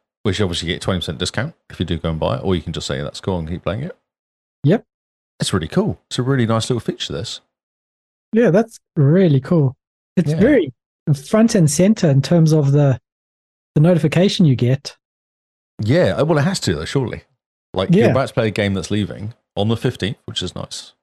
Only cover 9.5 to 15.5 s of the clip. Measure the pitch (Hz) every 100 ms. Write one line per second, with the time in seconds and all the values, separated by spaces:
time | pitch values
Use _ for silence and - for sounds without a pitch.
9.5 | 175 135 - _ _ _ - 147 160 233
10.5 | 277 135 - _ _ - 143 - 214 226
11.5 | 208 151 - 190 220 165 135 - 175 160
12.5 | 156 139 143 143 123 - _ _ _ _
13.5 | _ _ - 160 170 156 160 202 - 165
14.5 | 117 120 135 - - _ _ _ _ _